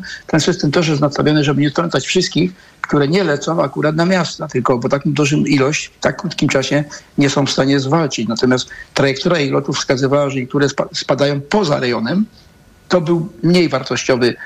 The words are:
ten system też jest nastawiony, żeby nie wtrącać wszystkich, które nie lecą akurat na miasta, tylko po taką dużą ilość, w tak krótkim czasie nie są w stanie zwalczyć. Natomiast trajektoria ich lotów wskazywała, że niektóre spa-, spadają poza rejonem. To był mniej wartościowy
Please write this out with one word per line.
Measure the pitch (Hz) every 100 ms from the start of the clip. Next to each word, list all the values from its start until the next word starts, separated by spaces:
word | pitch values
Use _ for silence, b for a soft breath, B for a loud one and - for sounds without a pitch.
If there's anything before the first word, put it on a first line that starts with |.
| B B B
ten | 156
system | 151 175 147
też | 156 160
jest | 143
nastawiony, | 147 - 139 151
żeby | 143 139
nie | 147
wtrącać | 156 170 139 -
wszystkich, | 185 175 - 180 - B B
które | - 147 143
nie | 180
lecą | 180 143 - 170
akurat | 147 151 151 156
na | 170
miasta, | 185 165 - 156
tylko | 139 117 123
po | 120
taką | 139 156
dużą | 143 143 147
ilość, | 139 143 131 156 - -
w |
tak | 147 143
krótkim | 170 - 147
czasie | 139 131 147 147 B B -
nie | 143
są | 143 139
w |
stanie | - 135 139
zwalczyć. | 131 160 151 - 110
Natomiast | 113 127 127 - B B
trajektoria | - 135 131 180 175
ich | 143
lotów | 143 139 143
wskazywała, | - 131 135 143 143
że | 135
niektóre | 123 143 139
spa-, | - -
spadają | - - 139 143 143
poza | 139 208 180 139
rejonem. | 127 117 113 175 220 b b _ _ _ _
To | 185
był | 160 170 160 -
mniej | 165 175 165
wartościowy | 135 135 123 - 127 120 113